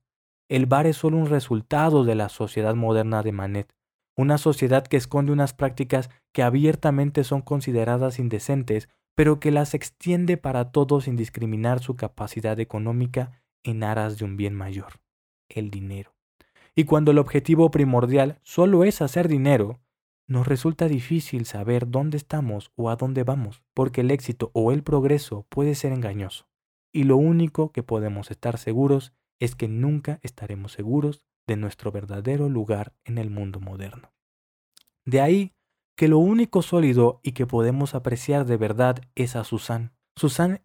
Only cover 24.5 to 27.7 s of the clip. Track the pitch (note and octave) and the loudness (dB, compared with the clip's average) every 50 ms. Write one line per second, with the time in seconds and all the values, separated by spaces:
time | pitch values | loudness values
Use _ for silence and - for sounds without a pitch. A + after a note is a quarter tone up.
24.5 | - A2+ A2 A#2 C3+ D3+ D3 - D3+ C#3 C3 C#3 D3 C#3+ - - A2 G2+ - - | 0 0 2 2 2 0 0 0 0 2 2 2 2 0 -2 -6 -12 -12 -12 -8
25.5 | - C#3 C#3+ D3+ C#3+ C#3+ - C3+ C3 B2+ A#2 G2+ G2 G2+ F#2+ F#2 - - _ _ | -4 -2 0 0 -2 -2 -4 -4 -4 -4 -4 -4 -6 -6 -8 -10 -12 -16 _ _
26.5 | _ _ _ _ _ _ _ _ - D#3 C3+ C3+ C3 C3+ D3+ E3 E3+ E3+ E3+ D3+ | _ _ _ _ _ _ _ _ -2 2 4 6 6 6 6 4 4 2 2 0
27.5 | - - D#3 D#3 | 0 -2 -4 -2